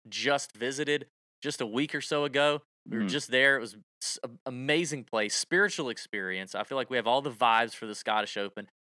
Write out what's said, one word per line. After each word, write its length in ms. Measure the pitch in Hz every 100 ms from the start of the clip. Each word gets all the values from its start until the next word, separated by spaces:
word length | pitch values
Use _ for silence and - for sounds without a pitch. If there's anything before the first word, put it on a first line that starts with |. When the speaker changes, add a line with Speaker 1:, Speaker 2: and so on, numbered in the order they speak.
| 113
Speaker 1:
just 480 | 104 123 143 - 107
visited 520 | 123 135 147 147 - _ _ -
just 160 | 143 -
a 60 | 117
week 260 | 120 151
or 80 | 147
so 220 | - 151
ago. 380 | 143 139 147 147 _ _ -
We 80 | 113
were 60 |
Speaker 2:
Mm-hmm. 40 | 101
Speaker 1:
just 200 | 143 123
there. 260 | 127 139 135
It 40 |
was 140 | 110 104 _ -
s-, 160 | - -
a, 60 | 120 117 131
amazing 580 | 127 139 156 165 143
place, 320 | 110 113 104 -
spiritual 540 | - 175 202 - 131
experience. 680 | 110 - 104 95 92 95 98
I 80 |
feel 140 | 107 135
like 120 | 120
we 60 | 127
have 100 | 113
all 140 | 131
the 100 | 143
vibes 420 | 110 120 113 117
for 120 | - 110
the 100 | 104
Scottish 420 | - 107 104 104
Open. 300 | 101 - 101 _